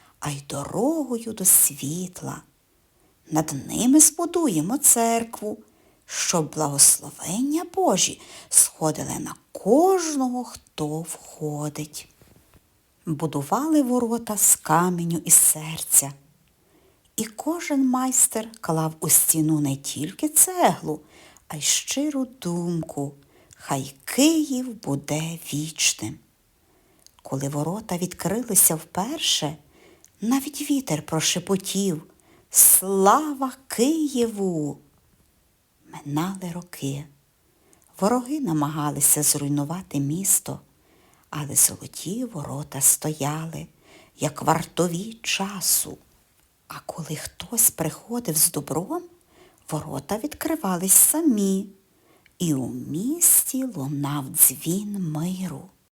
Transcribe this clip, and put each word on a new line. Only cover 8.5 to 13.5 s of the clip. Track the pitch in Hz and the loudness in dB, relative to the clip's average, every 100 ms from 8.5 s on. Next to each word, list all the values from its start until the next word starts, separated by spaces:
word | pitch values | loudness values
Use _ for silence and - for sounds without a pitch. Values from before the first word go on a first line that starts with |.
| - - - 156 151 139 - | 4 4 2 -2 -2 -6 -8
на | 151 - _ | -10 -12 _
кожного, | - 190 262 370 381 320 294 262 247 | -6 4 6 6 4 0 -2 -2 -2
хто | 240 - - - 151 156 | -6 -14 -16 -8 -6 -6
входить». | 165 - - - 151 147 151 147 151 - - _ - - _ - _ _ _ _ - | -8 -12 -16 -10 -8 -6 -6 -8 -10 -12 -18 _ -20 -20 _ -20 _ _ _ _ -8
Будували | 143 156 147 139 | -4 -4 -4 -2